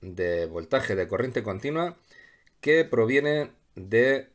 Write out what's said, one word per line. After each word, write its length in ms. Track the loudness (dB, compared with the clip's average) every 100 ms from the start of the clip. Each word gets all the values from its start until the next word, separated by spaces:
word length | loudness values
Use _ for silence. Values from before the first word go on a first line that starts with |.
de 460 | -12 -4 -2 0 -4
voltaje 500 | -6 -2 -2 0 -2
de 100 | -2
corriente 380 | -2 -2 -4
continua 520 | -6 -6 -4 -4 -4 -8 _ -20 -20 _ _ _
que 240 | 2 2
proviene 680 | 4 2 2 2 2 0 -2 -10 _ -16
de 540 | 0 4 4 2 -4